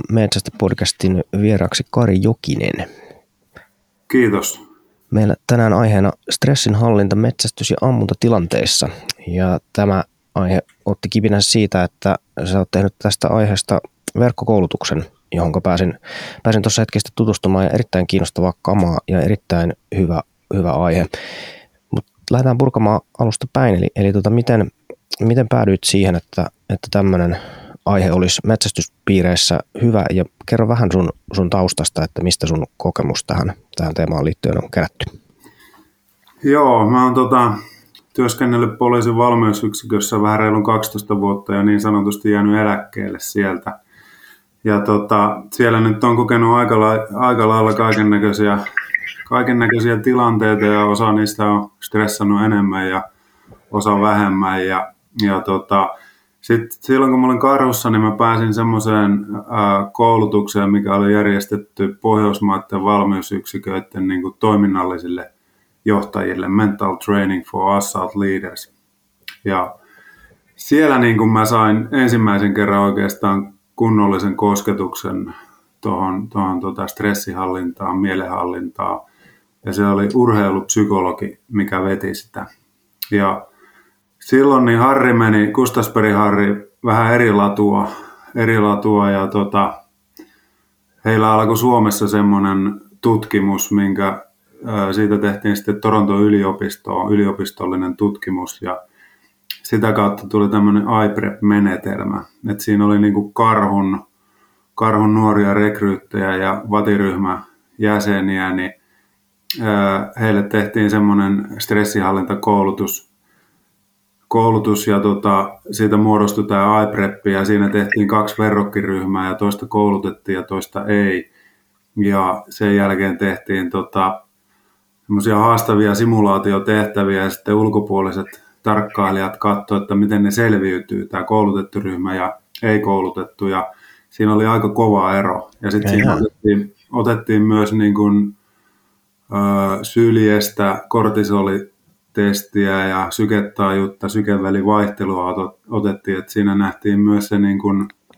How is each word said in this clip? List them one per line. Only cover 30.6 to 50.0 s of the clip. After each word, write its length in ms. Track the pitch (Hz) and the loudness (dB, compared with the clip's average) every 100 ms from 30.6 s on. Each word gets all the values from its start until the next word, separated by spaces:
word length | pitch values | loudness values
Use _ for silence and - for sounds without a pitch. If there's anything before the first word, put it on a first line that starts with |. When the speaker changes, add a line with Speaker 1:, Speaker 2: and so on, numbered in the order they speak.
| 110 | 2
Speaker 1:
vähän 220 | 120 98 | 2 2
sun, 180 | 92 85 - - | 2 0 -4 -8
sun 160 | 98 87 | -4 0
taustasta, 540 | 95 92 - 80 - | 0 0 -2 -6 -4
että 200 | 80 - | -6 -4
mistä 240 | 90 - 80 | -2 -2 -2
sun 180 | 80 - - | -2 -4 -6
kokemus 460 | 90 - - - | -4 -2 -4 -4
tähän, 300 | - - - - _ - | -4 -2 -4 -6 _ -6
tähän 180 | 80 | -4
teemaan 320 | 80 80 78 76 | -2 -2 0 -2
liittyen 380 | - - - | -2 -2 -2
on 80 | - | -2
kerätty. 340 | - - - - - _ _ - _ _ _ _ _ _ _ _ _ | -4 -4 -6 -12 -12 _ _ -20 _ _ _ _ _ _ _ _ _
Speaker 2:
Joo, 460 | 139 147 135 117 107 | 2 4 6 4 4
mä 140 | 127 | 4
oon, 100 | 127 | 4
tota, 400 | 127 120 127 120 104 - - _ - _ - | 2 2 2 2 -2 -10 -20 _ -20 _ -2
työskennellyt 600 | 120 - 127 120 113 113 | -2 0 0 2 0 0
poliisin 400 | 123 120 113 113 | 0 2 2 2
valmiusyksikössä 1040 | 120 117 110 104 110 - 107 107 101 107 | 4 4 2 0 -4 -6 -4 -2 0 0
vähän 180 | 104 107 | 2 2
reilun 240 | 107 107 | 2 2
kaksitoista 560 | 101 110 - 104 - 104 | 2 0 -2 -8 -4 -2
vuotta 320 | 101 101 - | 0 -2 -2
ja 100 | 101 | 0
niin 180 | 104 104 | 2 2
sanotusti 500 | 107 104 101 101 107 | 2 0 0 -2 0
jäänyt 300 | 104 104 107 | 2 2 2
eläkkeelle 580 | 107 101 - 104 98 - | 2 -2 -6 -10 -10 -10
sieltä. 600 | - 104 98 90 - - _ _ _ _ - _ _ _ | -6 -2 -2 -4 -10 -14 _ _ _ _ -20 _ _ _
Ja, 180 | 110 104 | 0 0
tota, 640 | 101 104 101 107 104 - - | 2 0 2 2 2 -2 -8
siellä 280 | - 117 113 | 0 2 4
nyt 220 | 113 107 | 2 2
on 120 | 123 117 | 2 2
kokenut 380 | 113 117 117 | 2 2 4
aika 260 | 120 113 110 | 2 2 2
la-, 280 | 107 110 107 | 2 0 -4
aika 360 | 104 127 117 110 | -2 0 2 2
lailla 240 | 113 110 | 2 2
kaikennäköisiä, 840 | 104 110 104 104 104 104 101 104 101 - - - - - - - | 2 0 2 2 2 2 2 0 0 -4 -8 -6 -8 -8 -16 -4
kaikennäköisiä 720 | 120 120 120 117 117 117 | -2 0 0 2 2 0
tilanteita, 680 | 110 | 0